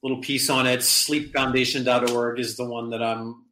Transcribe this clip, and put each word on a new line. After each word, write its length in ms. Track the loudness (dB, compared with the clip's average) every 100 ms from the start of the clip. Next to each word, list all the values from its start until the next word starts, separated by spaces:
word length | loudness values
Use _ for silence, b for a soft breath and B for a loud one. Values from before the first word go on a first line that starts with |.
little 180 | -2 -4
piece 300 | -2 -2 2
on 160 | 2 4
it. 160 | 2
Sleep 500 | 2 0 2 0 0
foundation 500 | -2 2 2 2 0
dot 280 | 2 4 4
org 280 | 2 0 -2
is 180 | -6 -4
the 80 | -6
one 260 | -6 -6
that 100 | -2
I'm 420 | -2 -2 -6 -12 _